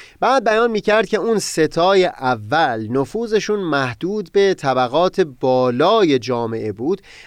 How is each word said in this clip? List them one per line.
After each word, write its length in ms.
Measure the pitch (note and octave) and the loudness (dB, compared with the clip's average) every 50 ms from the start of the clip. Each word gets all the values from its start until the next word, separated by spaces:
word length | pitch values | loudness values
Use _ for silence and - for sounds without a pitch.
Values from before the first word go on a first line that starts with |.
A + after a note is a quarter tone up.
| - - - _ | -20 -20 -8 _
بعد 240 | - A3 C4 C4+ G#3 | 0 0 2 2 2
بیان 280 | A#3 G#3+ A3 A#3+ A#3+ | 2 2 2 2 0
می‌کرد 360 | A3 G#3 - G#3 G#3 A3 A3 - | 0 -2 0 0 2 2 0 0
که 100 | G#3+ G3 | -2 -2
اون 220 | E3 A#3 A3+ G3 | 0 0 0 -2
ستای 680 | - - - E3+ D#3 D3 - E3 E3+ F#3 G3 F#3+ F3+ | -2 -2 -2 0 0 0 0 0 2 2 4 4 2
اول 840 | E3 - - C3 B2+ B2+ A2+ G#2 G#2 C#3 D#3+ D#3+ C#3 A#2 A2+ A2+ G#2+ | 2 -2 -4 -4 -2 -2 -2 -4 -2 0 0 0 0 -2 -4 -4 -4
نفوذشون 680 | A#2+ C3+ C3+ - - A3 A#3 A3 A3 G#3 F#3 - G#3 G#3 | -2 -2 -2 -2 -4 -6 -4 -2 -2 -2 0 -2 -4 -4
محدود 720 | F#3+ E3 C#3+ C#3 C3+ B2+ A#2 - - F3 G#3 G#3+ F#3+ - | -2 -2 -2 -2 -2 -2 -4 -6 -6 -6 -4 -6 -6 -2
به 220 | - G3 G3 G3 F#3 | 0 2 2 2 2
طبقات 680 | - - C#3 C3 B2+ B2+ A#2+ B2+ D#3 F3+ F#3 F#3 - | 0 -2 -2 0 0 0 0 0 0 0 2 0 0
بالای 1000 | F#3 D3+ B2+ - - C3 B2+ B2+ B2+ B2+ A#2+ B2 D3+ F#3 A3+ A3+ G3+ D#3+ C#3 B2+ | -2 -2 -4 -4 -2 0 2 2 2 2 2 2 2 4 4 4 4 2 2 0
جامعه 520 | A2 A#2+ B2 A#2+ A#2 A2+ A2+ A2 A2 G#2+ | 0 -2 -4 -4 -4 -4 -6 -6 -6 -6
بود، 300 | G2 G#2+ A#2+ D3+ G3 - - - - - - | -8 -6 -4 -4 -4 -4 -6 -12 -20 -20 -16